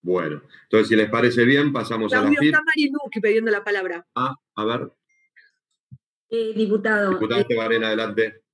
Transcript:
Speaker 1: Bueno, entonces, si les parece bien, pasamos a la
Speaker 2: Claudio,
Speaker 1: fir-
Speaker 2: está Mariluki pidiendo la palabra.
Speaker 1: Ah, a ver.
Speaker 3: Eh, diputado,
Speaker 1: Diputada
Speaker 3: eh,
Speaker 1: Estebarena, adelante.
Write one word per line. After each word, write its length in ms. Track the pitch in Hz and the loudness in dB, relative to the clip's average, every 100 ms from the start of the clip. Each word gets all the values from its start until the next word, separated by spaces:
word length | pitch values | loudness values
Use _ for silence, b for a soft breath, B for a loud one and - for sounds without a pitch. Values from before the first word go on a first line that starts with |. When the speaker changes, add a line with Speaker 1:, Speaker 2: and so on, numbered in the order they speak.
Speaker 1:
Bueno, 380 | 87 90 78 73 - b | -2 -2 -2 -8 -14 b
entonces, 240 | b 110 107 | b 0 4
si 80 | 110 | 2
les 120 | 107 | 2
parece 360 | 117 120 117 | 2 2 4
bien, 280 | 120 139 147 | 4 4 2
pasamos 400 | 135 110 113 107 | -2 -4 -4 -2
a 40 | - | 0
la 60 | |
Speaker 2:
Claudio, 180 | - 294 | 2 4
Speaker 1:
fir- 60 | 294 | 4
Speaker 2:
está 160 | 302 | 2
Mariluki 560 | 311 311 294 285 269 220 | 2 2 0 -2 -8 -4
pidiendo 320 | 214 220 226 | 0 0 0
la 100 | 208 | -2
palabra. 420 | 208 202 185 170 - - | -2 -4 -4 -8 -10 -6
Speaker 1:
Ah, 180 | 131 135 _ - | -4 -6 _ -6
a 80 | |
ver. 260 | 107 120 - _ _ _ _ _ b b _ _ _ - _ _ _ | -4 -4 -8 _ _ _ _ _ b b _ _ _ -20 _ _ _
Speaker 3:
Eh, 240 | 226 220 214 | -4 -4 0
diputado, 540 | 214 214 214 214 202 | 0 0 0 0 0
Speaker 1:
Diputada 280 | 185 110 117 | 0 0 0
Speaker 3:
eh, 40 | |
Speaker 1:
Estebarena, 440 | 202 117 113 113 110 | 0 0 0 0 0
adelante. 560 | 110 110 104 110 - _ | -2 -2 -2 -2 -4 _